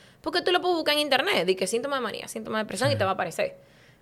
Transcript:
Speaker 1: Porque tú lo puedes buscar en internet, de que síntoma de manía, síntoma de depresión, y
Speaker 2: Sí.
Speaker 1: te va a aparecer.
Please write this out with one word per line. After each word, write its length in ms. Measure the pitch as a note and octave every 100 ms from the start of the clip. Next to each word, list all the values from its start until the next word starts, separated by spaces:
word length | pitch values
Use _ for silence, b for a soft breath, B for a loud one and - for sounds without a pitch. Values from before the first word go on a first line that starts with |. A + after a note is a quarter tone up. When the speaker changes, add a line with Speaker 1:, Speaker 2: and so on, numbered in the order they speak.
| b b
Speaker 1:
Porque 200 | D#4 F4
tú 100 | F#4
lo 100 | F4
puedes 140 | F4+ E4+
buscar 160 | D4 D4
en 60 |
internet, 440 | D4 C4 F4+ G#3 F3
de 100 | F#3
que 100 | F#3+
síntoma 280 | A#3 C#4 C4+
de 40 |
manía, 260 | A3+ - -
síntoma 300 | A3+ A3 A3
de 40 | G#3+
depresión, 240 | F#3+ C4+
y 40 |
Speaker 2:
Sí. 40 | C4+
Speaker 1:
te 60 | F#3+
va 60 |
a 20 |
aparecer. 420 | F#3+ F3 - - - b b b b